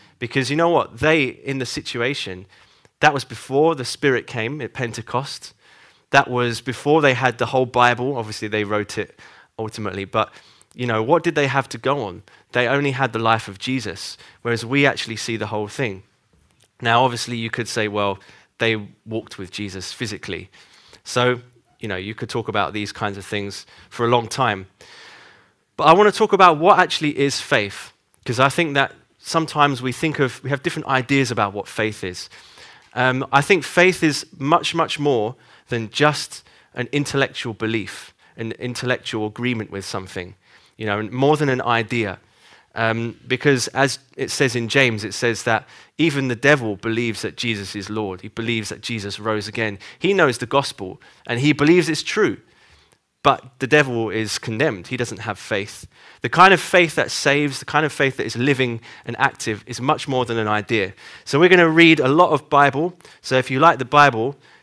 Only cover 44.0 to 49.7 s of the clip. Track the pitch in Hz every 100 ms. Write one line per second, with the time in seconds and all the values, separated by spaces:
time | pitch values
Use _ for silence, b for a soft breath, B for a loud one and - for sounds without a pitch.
44 | _ - 131 - 139 120 117 139 131 110
45 | 104 - 120 110 - 110 - b b b
46 | 160 139 135 117 139 147 113 95 113 113
47 | 120 104 101 78 120 104 98 107 98 107
48 | 101 92 110 - 113 117 101 - - 113
49 | 101 98 107 107 101 113 110